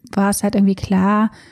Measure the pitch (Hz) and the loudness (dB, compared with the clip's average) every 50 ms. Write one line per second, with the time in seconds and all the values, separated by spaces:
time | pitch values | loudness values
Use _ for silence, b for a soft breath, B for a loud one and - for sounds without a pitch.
0 | - - - 208 196 202 202 - - 202 - 196 202 196 190 - - - 196 190 | -20 -6 -4 -2 0 0 0 -2 -2 -2 0 2 2 2 0 -2 -2 -2 0 0
1 | 185 202 208 214 220 220 B B B B | 2 2 2 0 0 -2 B B B B